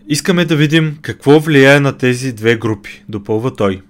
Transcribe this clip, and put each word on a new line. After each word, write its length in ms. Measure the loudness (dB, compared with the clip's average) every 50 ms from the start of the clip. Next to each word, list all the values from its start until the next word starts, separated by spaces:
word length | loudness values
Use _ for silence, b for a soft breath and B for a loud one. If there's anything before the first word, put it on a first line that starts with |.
| b -6
"Искаме 360 | -6 -4 -2 -2 -2 -2 0
да 120 | 0 0
видим 420 | 0 0 0 0 0 -2 -2 -6 -10
какво 380 | -12 -12 -12 -4 2 4 4 4
влияе 400 | 4 2 2 4 6 6 4 4
на 120 | 2 -2
тези 400 | -4 -2 -2 -2 -2 -2 -6 -8
две 240 | -8 -2 -2 -2 -2
групи", 480 | 0 -2 -6 -6 -6 -10 -20 -20 -20 _ -12
допълва 480 | -12 -12 -6 -6 -6 -4 -4 -6 -4
той. 240 | -2 -4 -4 -4 -6 -12